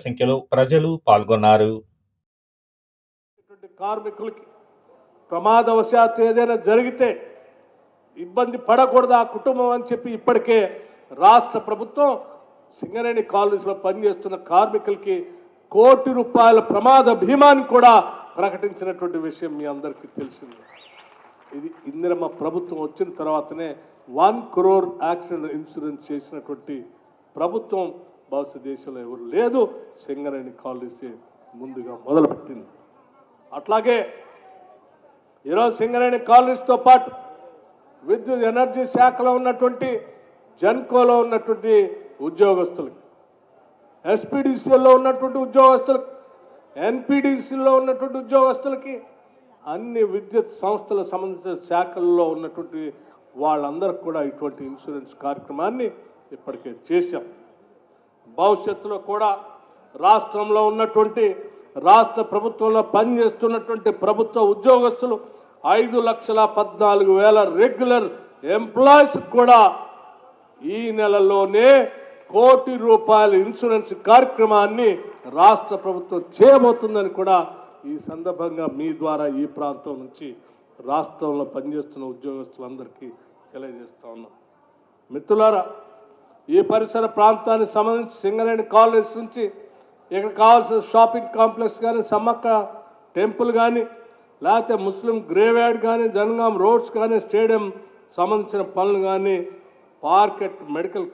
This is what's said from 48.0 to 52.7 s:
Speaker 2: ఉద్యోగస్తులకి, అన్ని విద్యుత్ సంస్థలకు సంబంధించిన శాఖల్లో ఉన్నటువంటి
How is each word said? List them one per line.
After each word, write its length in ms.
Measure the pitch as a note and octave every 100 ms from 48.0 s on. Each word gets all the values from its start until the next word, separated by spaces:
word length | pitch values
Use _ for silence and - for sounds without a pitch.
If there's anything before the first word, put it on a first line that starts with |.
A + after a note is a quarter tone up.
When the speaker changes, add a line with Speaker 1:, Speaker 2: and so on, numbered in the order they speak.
| C4 B3+ B3
Speaker 2:
ఉద్యోగస్తులకి, 680 | C4+ C4 C4 C#4 C4 C4+ B3+ - _ _ _ _ _ D3+
అన్ని 300 | E3 A#3 A#3 G#3
విద్యుత్ 440 | G3 G3 A3 - -
సంస్థలకు 480 | F#3+ G#3 G#3 G3+ F3+
సంబంధించిన 420 | F#3 F#3+ F3 F#3+ F3 -
శాఖల్లో 580 | F3 F3 F#3+ F3 F3 E3
ఉన్నటువంటి 480 | D#3+ D#3+ - E3+